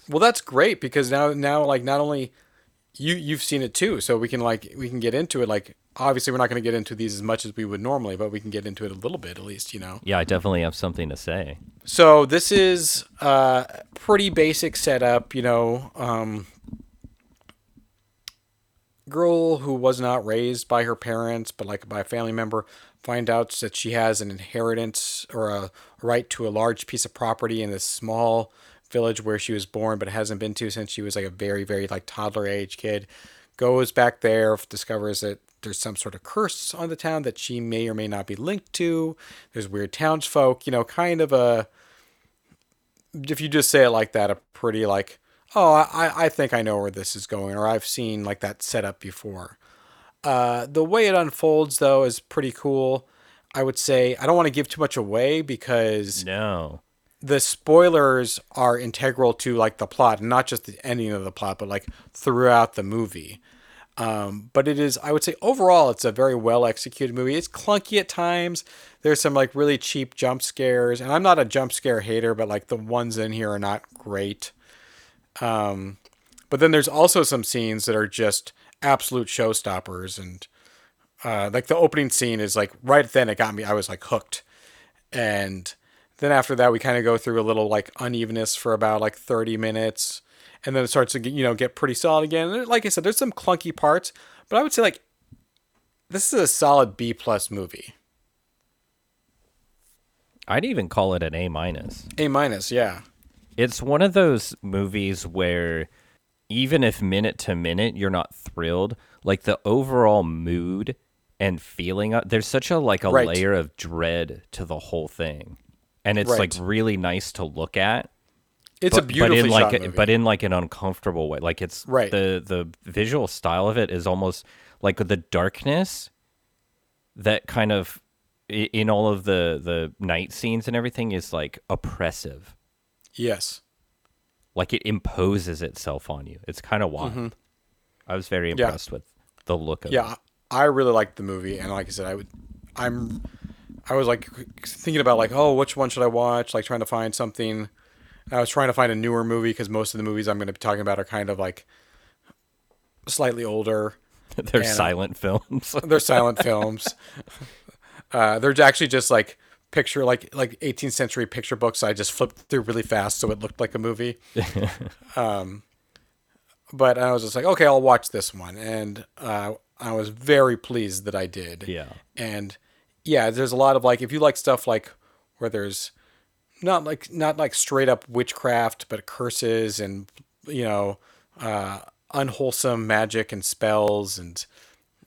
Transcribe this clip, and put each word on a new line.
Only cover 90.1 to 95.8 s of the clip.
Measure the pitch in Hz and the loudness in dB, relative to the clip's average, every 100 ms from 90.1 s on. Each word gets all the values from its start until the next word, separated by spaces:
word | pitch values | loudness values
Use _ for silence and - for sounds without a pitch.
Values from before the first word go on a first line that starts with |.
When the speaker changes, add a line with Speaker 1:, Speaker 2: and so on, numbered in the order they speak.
| - _ _ - - 135 | -8 _ _ -20 -12 -4
Speaker 1:
and | 131 | -2
then | |
it | 123 | 2
starts | - 120 | 2 2
to | 135 | -2
get, | 117 | -6
you | 143 | 0
know, | 127 | 0
get | 113 123 - | 0 -2 0
pretty | 139 | -2
solid | 120 165 156 | 0 2 2
again. | 156 165 165 | 2 -2 -2
And | 226 233 | -4 0
like | 233 214 | 0 2
I | |
said, | 180 | 0
there's | 175 220 | 0 0
some | 262 | -4
clunky | - - 175 170 - | -2 0 0 -2 0
parts, | 147 170 - - - - _ | 4 4 0 -14 -20 -20 _
but | 220 | 2
I | |
would | 302 | 2
say, | - | 2
like, | 208 - _ _ _ - _ _ _ _ | 2 0 _ _ _ -20 _ _ _ _